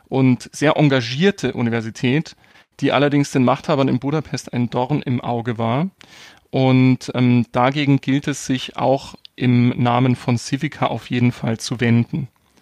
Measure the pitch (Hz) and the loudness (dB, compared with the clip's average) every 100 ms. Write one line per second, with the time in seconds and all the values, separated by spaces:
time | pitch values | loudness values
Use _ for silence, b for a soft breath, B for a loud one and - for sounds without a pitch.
0 | B 131 131 123 - - 147 - 151 135 | B 2 4 2 -2 0 0 4 4 2
1 | 117 131 196 196 123 - 117 117 110 - | -2 0 0 0 -6 -2 -2 -2 -6 -2
2 | 127 143 - - b b b - 139 127 | 0 0 -2 -16 b b b -4 0 2
3 | 143 143 143 139 123 135 - 143 135 127 | 2 2 0 2 2 0 0 0 0 -2
4 | 139 156 - 135 - 127 120 127 127 147 | -2 -4 -6 -12 -8 -6 -4 -4 -2 -4
5 | - 123 - 120 113 113 113 127 190 - | -2 -4 -4 -6 -6 -4 -2 -2 -4 -8
6 | B B B B _ 135 131 131 127 127 | B B B B _ 0 4 6 6 2
7 | - 127 123 123 113 127 123 147 143 135 | -2 0 2 2 2 0 0 2 2 2
8 | - 135 151 135 - 131 - - 123 131 | 2 -2 -2 -6 -4 -4 -4 -4 0 0
9 | - - - - 127 123 120 127 120 120 | -4 -20 -20 -2 2 4 2 2 0 2
10 | 131 123 - 120 - 135 151 - 127 135 | 2 0 -2 -2 -2 -6 -6 -4 -4 -4
11 | - 123 123 - 131 113 - 117 117 117 | -6 0 0 0 -6 -6 -6 -2 2 2
12 | 117 147 131 _ b b | 0 -6 -8 _ b b